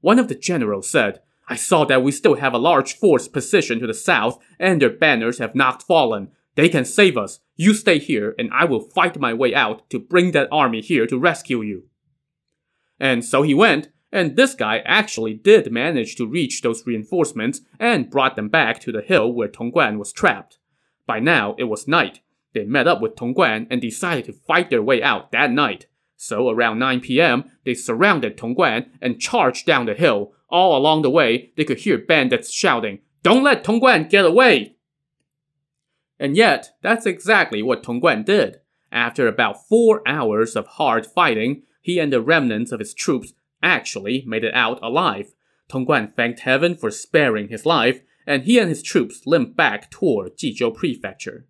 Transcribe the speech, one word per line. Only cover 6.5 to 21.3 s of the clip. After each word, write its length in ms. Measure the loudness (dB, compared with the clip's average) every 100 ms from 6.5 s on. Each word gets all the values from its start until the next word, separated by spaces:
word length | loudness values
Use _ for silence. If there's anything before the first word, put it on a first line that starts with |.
| 0
They 120 | 2
can 160 | 2
save 320 | -2 2 2 2
us. 240 | -6 -12 _ 0
You 160 | 2
stay 240 | 2 2 0
here, 360 | 0 -2 -2 -6
and 140 | -4
I 120 | 0
will 160 | 0 0
fight 400 | -4 0 0 0
my 120 | -4
way 220 | 0 0
out 340 | 2 -2 -4 _
to 80 | -10
bring 320 | 0 2 2
that 160 | 0 0
army 300 | 0 0 -2
here 260 | -2 0 0
to 120 | 0
rescue 440 | 0 -2 -6 -6
you." 220 | -6 -10 _ _ _ _ _ _ _ _ _ _ _ _
And 260 | -2 -2
so 180 | 0 0
he 120 | 2
went, 360 | 4 4 2 -4 _ _
and 240 | -2 -2
this 200 | 2 2
guy 240 | 2 -2 -2
actually 560 | 0 0 0 -4 -6
did 360 | -2 6 6 4
manage 460 | -4 -2 -2 -4 -6
to 100 | -6
reach 360 | -4 -4 -4
those 220 | -4 -4
reinforcements 760 | -6 -6 -4 -2 -2 -2 -6 -6 _ _
and 320 | -2 0 -2
brought 240 | 0 0
them 140 | -2 -2
back 320 | 0 0 -2
to 100 | -6
the 120 | -8
hill 300 | 0 2 2
where 160 | -2 -6
Tong 220 | -6 -4
Guan 280 | -2 -2 -2
was 140 | -10
trapped. 460 | -2 -2 -2 -10 _ _ _ _ _ -8
By 140 | -2
now, 340 | 0